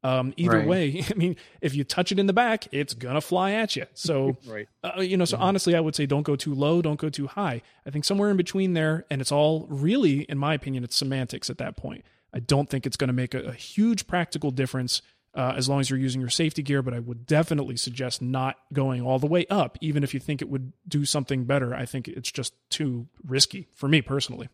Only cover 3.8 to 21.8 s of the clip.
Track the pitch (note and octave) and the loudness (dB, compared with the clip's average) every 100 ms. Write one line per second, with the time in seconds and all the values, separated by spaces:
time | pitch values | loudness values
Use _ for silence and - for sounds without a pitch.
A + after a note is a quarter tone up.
3.8 | - - - C#3+ C3+ B2+ B2+ A2 G#2 _ | -8 -8 -2 0 2 -2 -6 -12 -12 _
4.8 | F3 F#3 F#3+ F#3+ F3 - F#3 G3 - E3+ | -8 -2 0 2 2 2 2 2 4 4
5.8 | D#3+ D3 D3 C#3+ D3 C#3+ - C3+ C#3+ E3+ | 2 0 0 2 2 -2 -2 0 2 4
6.8 | D#3+ D3+ D#3+ C#3+ C#3 - G3 A#2+ - _ | 2 0 -4 -4 -6 -4 -4 -4 -8 _
7.8 | - C#3+ D3 G3 G#3 G3 E3+ F#3+ F#3+ F3 | -8 -4 0 2 4 4 2 0 2 2
8.8 | D#3 D#3+ - C#3 B2+ C#3+ D3+ D#3+ - C#3 | 2 0 -2 -4 0 4 4 4 -2 0
9.8 | D3 B3 G3+ C#3 D3+ C#3 C#3+ D3+ - C3 | 2 4 4 4 0 -2 0 0 -2 -4
10.8 | A#2+ - C3+ C3+ B2 - - B2+ - - | -2 -2 0 -2 -4 -6 -8 -6 -8 -8
11.8 | - - - _ _ - A#2 C#3 C#3+ C#3 | -10 -12 -16 _ _ -10 2 2 2 -2
12.8 | C3 - C3 B2+ B2+ C3 - A#2 - - | -4 -2 0 0 -2 -4 -8 -10 -8 2
13.8 | A3 G#3+ - F3+ E3 D#3+ D3 C3 C3 C3 | 2 2 0 -2 -2 -2 -2 0 -2 -2
14.8 | B2 - _ _ _ - B2+ C#3 C3 C#3 | -2 -4 _ _ _ -4 -2 0 0 2
15.8 | C3 C3+ C3 B2+ B2 - D#3+ D3+ C#3 C#3+ | 2 0 0 -2 -2 0 0 0 0 0
16.8 | B2+ A#2+ A#2 A#2+ B2 D3+ E3 D#3 C#3 A#2+ | 0 -4 -6 -10 2 2 4 0 -2 -4
17.8 | - B2 B2+ - B2 C3 C3 - _ C#3+ | -6 -4 -6 -4 -2 -2 -2 -4 _ 0
18.8 | C3+ B2+ B2 C3 D3 F3 - G3 B2+ - | 0 0 0 2 4 2 2 2 2 0
19.8 | D#3 D3 C#3 C3+ - C#3+ - C#3 C3 - | -2 0 0 -2 -4 -4 -2 -4 -6 -12
20.8 | - D3 C#3+ D3+ C3 C3+ B2 C#3 B2+ B2 | -4 -2 0 0 0 -2 2 0 0 -4